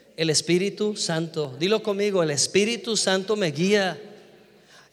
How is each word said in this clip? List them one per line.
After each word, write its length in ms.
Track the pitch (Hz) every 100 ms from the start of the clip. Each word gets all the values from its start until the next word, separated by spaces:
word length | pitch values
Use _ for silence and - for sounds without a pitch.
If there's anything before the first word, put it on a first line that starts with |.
| - -
El 100 | 160
Espíritu 680 | 147 - 175 196 - 214 208
Santo. 580 | - 160 165 160 143 127
Dilo 240 | 180 214
conmigo, 400 | 214 202 208 196
el 80 | 156
Espíritu 640 | 143 - 190 208 233 -
Santo 420 | 214 202 190 190 214
me 160 | 180
guía. 460 | 143 185 208 190 151 - - - - - _ _ - -